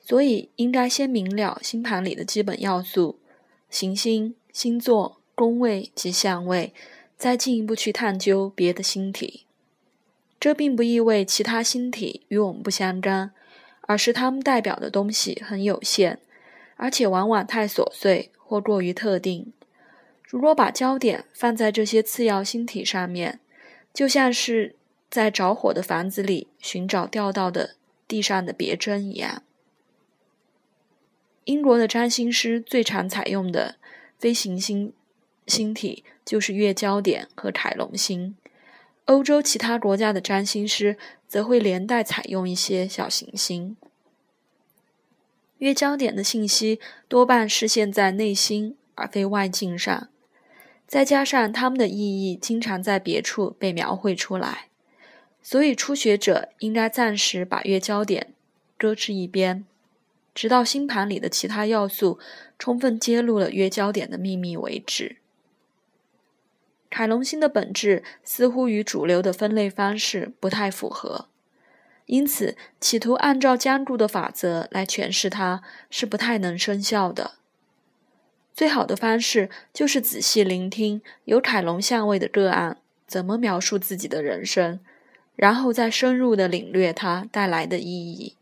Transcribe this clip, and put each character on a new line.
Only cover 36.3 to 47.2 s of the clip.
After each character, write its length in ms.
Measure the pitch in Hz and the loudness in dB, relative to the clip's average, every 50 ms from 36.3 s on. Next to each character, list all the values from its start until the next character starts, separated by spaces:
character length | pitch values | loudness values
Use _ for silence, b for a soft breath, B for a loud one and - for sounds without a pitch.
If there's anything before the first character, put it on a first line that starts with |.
| - 220 | -2 0
是 120 | 202 - 196 | 0 0 0
月 220 | 196 208 202 190 | 2 2 2 2
焦 260 | - - 98 196 202 | 2 0 0 0 2
点 280 | 196 196 165 - - - _ | 2 0 0 0 -2 -12 _
和 160 | - - 98 - | -8 -8 -6 -4
凯 180 | - - - | -2 -2 -2
龙 260 | - - - - - | -2 -2 -6 -6 -4
星， 380 | 196 - - 196 175 180 185 202 _ b b b b b b b b b b b b b | -4 -4 -2 -2 -4 -6 -8 -10 _ b b b b b b b b b b b b b
欧 180 | - 269 277 269 | 4 4 4 6
洲 180 | 254 294 294 | 4 2 2
其 160 | 285 294 - | 4 2 -2
他 220 | 226 226 233 233 233 | -2 0 0 0 0
国 180 | - 208 196 | 2 0 2
家 160 | 196 220 214 214 | 2 2 0 0
的 80 | 190 | -2
占 240 | 190 - 202 196 202 | -2 0 0 0 0
星 220 | 202 - 214 202 | 0 -2 -2 -2
师 320 | 214 - - 208 202 208 202 B B B B B _ | -2 -2 0 0 0 0 -2 B B B B B _
则 160 | - 202 214 | -2 -2 0
会 160 | 226 247 240 | 4 4 4
连 260 | 220 208 180 185 185 | 4 4 0 0 0
带 160 | 214 247 240 214 | 0 0 0 0
采 220 | - - - - | 0 -4 -8 -6
用 260 | - - 190 185 185 | -4 -4 -4 -2 -2
一 20 | 180 | -2
些 360 | 180 - - 196 185 185 190 | -2 -2 0 0 -2 -2 -2
小 200 | - - - - | -4 -6 -4 -4
行 220 | - - - - - | -4 -6 -6 -6 -6
星。 400 | 202 - - 180 175 175 185 220 - - _ _ _ _ _ _ _ _ _ _ _ _ _ _ _ _ _ _ _ _ _ _ _ _ _ _ _ _ _ _ _ _ _ _ _ | -4 -4 -4 -4 -6 -8 -10 -12 -14 -18 _ _ _ _ _ _ _ _ _ _ _ _ _ _ _ _ _ _ _ _ _ _ _ _ _ _ _ _ _ _ _ _ _ _ _
月 140 | 277 269 277 | 0 0 2
焦 240 | 277 285 285 285 | 2 2 0 0
点 180 | 285 269 240 - | 0 -2 -2 -2
的 100 | 202 202 | -2 -4
信 220 | - - 226 214 | -2 -2 -2 0
息 340 | 202 - - 220 214 220 226 B B B B B | 0 0 0 2 0 0 -2 B B B B B
多 180 | B - 247 | B 4 4